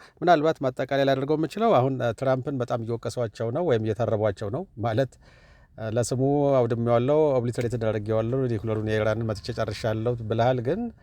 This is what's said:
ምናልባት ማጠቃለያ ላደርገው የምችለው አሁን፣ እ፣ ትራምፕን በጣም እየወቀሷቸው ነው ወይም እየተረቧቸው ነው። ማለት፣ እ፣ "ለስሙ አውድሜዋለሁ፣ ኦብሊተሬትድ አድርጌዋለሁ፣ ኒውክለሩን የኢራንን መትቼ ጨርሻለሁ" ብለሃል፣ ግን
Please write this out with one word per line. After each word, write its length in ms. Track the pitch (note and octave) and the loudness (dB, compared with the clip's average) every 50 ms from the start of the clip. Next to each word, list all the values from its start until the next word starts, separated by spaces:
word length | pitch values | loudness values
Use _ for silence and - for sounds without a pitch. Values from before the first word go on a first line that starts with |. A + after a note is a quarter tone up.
| - - _ - | -8 -18 _ -2
ምናልባት 400 | D#3 F3 F3 D#3 D3 D#3+ D#3+ - | 4 4 4 6 4 2 0 0
ማጠቃለያ 460 | C#3+ C3 B2+ - C3+ B2+ C#3 C3+ C#3 | -2 -4 -2 -2 -4 -2 0 2 2
ላደርገው 320 | C3+ C3+ C3+ C3 C#3 D#3 D3+ | 2 2 2 0 0 0 0
የምችለው 360 | D#3+ D3+ - G#3+ A3 A#3 G3 | -2 -2 -2 0 2 4 4
አሁን፣ 180 | C3 B2 C3+ C3+ B2+ | 4 4 2 0 0
እ፣ 120 | A#2+ A#2+ A2+ | -2 -2 -2
ትራምፕን 420 | - C#3 C3 C3 C3 B2 D3+ C#3+ C3 | 0 0 0 0 0 -2 -4 -4 -4
በጣም 220 | A#2+ - A#2+ A#2+ | -4 -2 -4 -4
እየወቀሷቸው 680 | A2+ A2 A#2 A2+ - A#2 - - B2 A2 - - A#2 A2+ | -4 -4 -6 -6 -6 -6 -6 -4 -6 -6 -4 -6 -6 -4
ነው 140 | A#2+ D3+ F3+ | -4 -2 0
ወይም 180 | E3+ B2+ A2 A2 | 2 2 2 2
እየተረቧቸው 680 | A2 G#2+ - A#2+ G#2+ A2 G#2 G#2+ G#2+ G2 - A2 G2+ | 0 -2 -2 0 0 0 2 2 0 0 -2 -6 -6
ነው። 140 | G2+ C#3+ F#3+ - - - | -6 -6 -8 -8 -10 -6
ማለት፣ 320 | G#2 A#2 A2 A#2 C3+ B2+ - _ - - - - - - - - - _ - - | -4 -2 0 0 -2 -2 -4 _ -20 -20 -20 -20 -20 -20 -20 -20 -20 _ -16 -12
እ፣ 140 | A2 A2 | -8 -4
"ለስሙ 300 | G#2 A#2+ A#2 - C#3 B2 C3 C#3 C#3+ D3 C#3+ C#3+ | -2 -2 -2 0 0 0 0 2 2 2 2 4
አውድሜዋለሁ፣ 680 | C#3 C3 A#2+ A#2 A#2+ A2+ A#2 A#2 A#2+ A#2 A#2+ C3 D3 D#3 D#3 D3+ | 4 4 4 2 0 0 0 2 2 2 4 4 2 4 4 4
ኦብሊተሬትድ 520 | C3+ B2+ A#2 A#2+ A#2 - A#2+ A#2 A2+ A#2+ A2+ | 2 2 0 -2 -2 -2 -4 -4 -2 -2 -2
አድርጌዋለሁ፣ 560 | A2 G#2+ A2 G#2 G#2+ A2 A2 A2 A2+ B2+ C3+ C3+ | -2 -2 -2 -2 0 0 0 0 0 0 0 0
ኒውክለሩን 460 | B2 A#2 G2+ - A2+ A2 A2 G#2+ G#2+ | 0 -2 -2 -2 -2 -2 -2 -2 0
የኢራንን 380 | A2 G#2+ G#2+ A2 G#2+ A2 A#2 A2 | 0 2 2 2 0 0 -2 -4
መትቼ 200 | G#2+ - - - A#2 | -4 -6 -6 -8 -4
ጨርሻለሁ" 580 | A#2 A2+ A2 G#2+ - - A#2 G#2+ A2 A2 A#2+ B2 A#2+ | -4 -4 -4 -4 -4 -4 -4 -2 -2 -2 -2 -4 -4
ብለሃል፣ 380 | A2+ G#2+ A2+ A2+ A2+ B2+ C3 B2+ | -4 -4 0 2 2 2 2 0
ግን 200 | A2+ B2 D#3+ G#3 A#3+ A#3 A3+ _ | 0 -2 -4 -4 -4 -8 -10 _